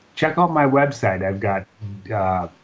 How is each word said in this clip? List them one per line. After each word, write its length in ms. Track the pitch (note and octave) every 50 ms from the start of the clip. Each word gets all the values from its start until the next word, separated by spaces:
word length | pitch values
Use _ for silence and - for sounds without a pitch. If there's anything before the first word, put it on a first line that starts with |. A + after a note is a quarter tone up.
| _ _ _
check 220 | - - D#3 D3+
out 160 | E3+ F3 E3+ D#3+
my 140 | D#3 D3
website. 580 | C3+ C3+ C#3 C#3+ C#3+ - - - G#2 F#2+ F#2 F#2+
I've 160 | F#2+ F#2+ G2
got, 240 | A2 G2+ G2 F#2+ F#2+ - _ _ G#2+ G2+ G2+ G2 F#2+ - A2+
uh, 360 | G#2 F#2+ F#2 F#2 F#2 F2 E2+ - _